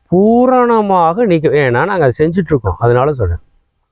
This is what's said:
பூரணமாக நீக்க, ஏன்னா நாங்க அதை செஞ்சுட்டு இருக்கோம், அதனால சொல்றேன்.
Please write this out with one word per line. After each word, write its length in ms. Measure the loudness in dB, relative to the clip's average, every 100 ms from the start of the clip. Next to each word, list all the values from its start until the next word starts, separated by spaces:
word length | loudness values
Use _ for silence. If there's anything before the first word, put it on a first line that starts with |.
| _
பூரணமாக 1160 | 0 2 2 2 2 2 0 0 0 0 0 0
நீக்க, 240 | 0 0
ஏன்னா 340 | 0 0 0 -2
நாங்க 200 | 0 -2
அதை 100 | 0
செஞ்சுட்டு 360 | -2 -2 -2
இருக்கோம், 260 | -2 -2 -2
அதனால 340 | 0 0 0
சொல்றேன். 300 | -2 -4 -4 -10 _ _ _ _